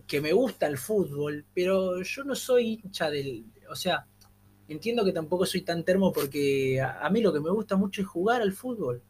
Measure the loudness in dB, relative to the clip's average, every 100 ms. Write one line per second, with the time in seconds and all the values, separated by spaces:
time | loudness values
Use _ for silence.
0 | -6 -4 2 2 2 0 -2 -2 -2 -2
1 | -2 -4 -6 -6 -8 -2 0 2 0 -4
2 | -6 -8 -6 -6 2 2 2 -4 -8 -4
3 | -2 -2 -4 -8 -14 -20 -14 -4 -2 -2
4 | -4 _ -20 _ _ _ -12 -6 -2 2
5 | 2 0 -2 0 0 0 -2 -2 2 4
6 | 4 2 -2 2 2 4 2 2 0 -2
7 | 0 4 4 2 0 0 2 2 2 -2
8 | -4 0 2 2 0 -2 -8 -4 -4 -6